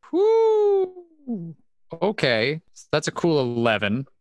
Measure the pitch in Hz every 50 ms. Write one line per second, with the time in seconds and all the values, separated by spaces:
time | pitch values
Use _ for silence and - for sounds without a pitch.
0 | _ - - 339 403 427 453 453 453 440 440 427 415 403 403 392 381 370 370 359
1 | 349 339 320 311 294 262 233 196 170 165 156 _ _ _ _ _ _ _ - 165
2 | 170 196 214 - - 139 120 110 110 131 151 160 _ _ - - - _ - 151
3 | - - - - - 170 160 147 131 120 120 117 117 120 110 104 107 101 104 123
4 | 135 - _ _